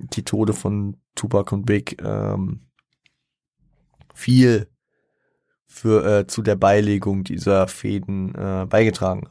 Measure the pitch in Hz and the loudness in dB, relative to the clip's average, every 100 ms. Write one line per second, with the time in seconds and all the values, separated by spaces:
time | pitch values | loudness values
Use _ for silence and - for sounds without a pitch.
0 | - - - 104 107 104 104 101 101 - | -8 -10 -4 -2 -2 -2 -4 -4 -6 -10
1 | _ - 110 101 98 101 98 104 - - | _ -10 -2 -2 0 -4 0 -2 -2 -10
2 | 104 104 104 98 95 - _ _ _ _ | -6 -4 -4 -4 -4 -8 _ _ _ _
3 | _ _ _ _ _ _ _ _ _ _ | _ _ _ _ _ _ _ _ _ _
4 | _ - - 127 123 110 - _ _ _ | _ -8 4 6 6 4 -2 _ _ _
5 | _ _ _ _ _ _ _ - 113 107 | _ _ _ _ _ _ _ -6 2 4
6 | 82 101 95 - 110 95 98 104 104 101 | 4 2 0 -2 0 2 4 4 4 0
7 | 101 98 92 87 - 98 92 - 104 101 | -2 -4 -4 -4 0 2 2 -2 -6 -6
8 | 95 98 92 - 98 95 95 107 110 - | -6 -6 -6 -6 -6 -6 0 2 2 0
9 | 92 92 - | -4 -4 -10